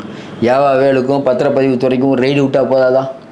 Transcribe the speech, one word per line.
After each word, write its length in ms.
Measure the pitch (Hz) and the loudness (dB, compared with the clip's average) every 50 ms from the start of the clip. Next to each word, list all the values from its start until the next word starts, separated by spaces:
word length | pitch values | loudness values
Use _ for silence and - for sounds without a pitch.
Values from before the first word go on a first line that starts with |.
| - - - - - - - - | -14 -14 -14 -16 -16 -16 -6 -4
ஏவா 340 | 110 117 127 139 143 139 135 | -2 0 2 2 2 2 2
வேலுக்கும் 460 | 131 135 139 135 131 123 131 139 139 | 2 2 2 2 0 0 0 -2 0
பத்திரப்பதிவு 540 | 139 131 127 - 147 139 127 135 135 135 131 | 0 0 0 0 0 0 0 0 0 0 0
துறைக்கும் 340 | 117 131 127 127 123 127 135 | 0 0 0 0 0 0 0
ஒரு 180 | 135 120 123 135 | 0 0 0 0
ரெய்டு 120 | 143 143 | 0 0
விட்டா 260 | 139 123 143 139 123 120 | 0 0 0 0 0 2
போதாதா? 360 | 131 131 131 127 131 131 135 - - - - - | 2 2 2 2 2 0 0 -4 -8 -14 -18 -20